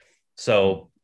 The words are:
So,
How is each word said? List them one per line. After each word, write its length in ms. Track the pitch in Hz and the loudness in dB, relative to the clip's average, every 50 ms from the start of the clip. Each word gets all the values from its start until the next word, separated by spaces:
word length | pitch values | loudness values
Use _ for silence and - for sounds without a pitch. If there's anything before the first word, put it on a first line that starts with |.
| _ _ _ _ _ _ _ | _ _ _ _ _ _ _
So, 540 | - - - 110 101 98 98 95 95 - _ _ _ | -10 -4 0 0 2 2 0 -2 -4 -10 _ _ _